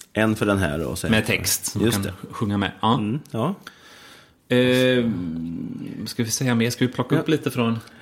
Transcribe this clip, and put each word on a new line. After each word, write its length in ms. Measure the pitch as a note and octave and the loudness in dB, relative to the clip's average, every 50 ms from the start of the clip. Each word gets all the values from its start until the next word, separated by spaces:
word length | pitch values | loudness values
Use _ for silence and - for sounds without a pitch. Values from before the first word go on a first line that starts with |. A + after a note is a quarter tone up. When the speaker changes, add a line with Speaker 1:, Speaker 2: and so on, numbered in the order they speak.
| - - | -20 -6
Speaker 1:
En 240 | _ G#2 A2 A2 G#2+ | _ 2 2 2 2
för 100 | - - | 2 2
den 120 | G#2 G2+ G2 | 2 2 2
här 260 | F#2+ D2+ C#2+ D#2+ E2 | 2 0 0 -2 -4
och 120 | B1+ - - | -4 -4 -4
sen 120 | - - | 0 2
Speaker 2:
med 160 | A2 A2 - | 2 2 2
text 400 | - G2+ - - F#2 - - - | 0 -2 0 0 -2 -2 -2 -4
som 160 | - - G#2+ | -6 -2 0
Speaker 1:
Just 140 | G2 A2+ A2 | 2 2 2
Speaker 2:
kan 60 | G2+ | 0
Speaker 1:
det. 100 | G2 F#2+ F#2 - - - | -2 -4 -6 -10 -14 -14
Speaker 2:
sjunga 280 | - - A2+ G2+ G2+ G2+ | -6 -4 -2 -2 0 0
med. 120 | G2 F2+ - - | 0 -2 -2 0
Ja. 140 | - A2 A#2+ A#2 | 0 2 2 2
Speaker 1:
Mm, 220 | G#2+ G#2 A#2 D3+ - - | 0 -2 -4 -4 -6 -6
ja. 240 | - A2+ A#2 E3 G3+ - - - - - - - - - - - - - - _ _ _ _ _ | -4 -2 -2 -2 -4 -6 -12 -20 -20 -20 -20 -20 -20 -20 -20 -20 -20 -20 -20 _ _ _ _ _
Speaker 2:
Eh, 560 | B2 B2 B2+ B2+ B2+ B2+ B2+ B2+ B2+ B2 A#2 A#2 G#2 F2 F2+ E2 D#2+ E2 D#2+ E2+ E2 E2+ - - - - - - - - - | 2 4 4 4 4 4 4 4 4 2 2 0 -2 -2 -4 -4 -6 -6 -6 -6 -6 -6 -8 -8 -8 -10 -10 -10 -10 -10 -10
ska 180 | A2 - - A#2 | -8 -4 -2 -2
vi 60 | A2 | -2
säga 240 | - - C3+ B2+ A#2+ | -2 0 0 2 2
mer? 160 | A2+ A2+ A#2+ | 2 2 0
Ska 160 | A#2+ - B2+ | 2 0 0
vi 60 | B2 | 0
plocka 220 | - - A#2+ - D3 | 0 -2 0 2 2
Speaker 1:
Ja. 60 | E3 | 2
Speaker 2:
upp 80 | - - | 4 2
lite 220 | D#3+ C#3+ - C#3+ | 2 2 2 -2
från 280 | - B2+ A#2 A2+ A#2 A2+ - - - - | 0 0 0 0 0 -2 -6 -12 -20 -20